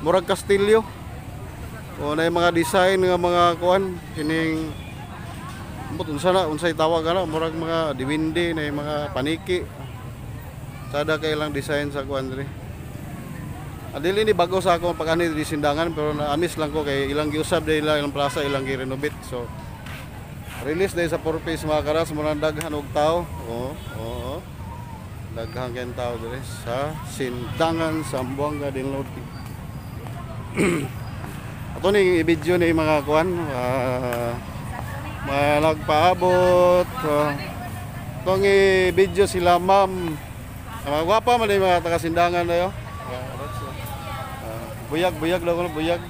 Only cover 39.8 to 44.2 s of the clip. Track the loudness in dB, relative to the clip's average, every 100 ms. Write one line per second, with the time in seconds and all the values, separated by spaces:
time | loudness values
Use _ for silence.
39.8 | 6 2 -4 -4 -8 -12 -12 -12 -12 -10
40.8 | -2 0 4 4 6 4 4 4 6 4
41.8 | 4 0 0 2 2 2 2 2 0 -4
42.8 | -10 -10 -8 -8 -8 -8 -8 -6 -8 -8
43.8 | -8 -8 -8 -8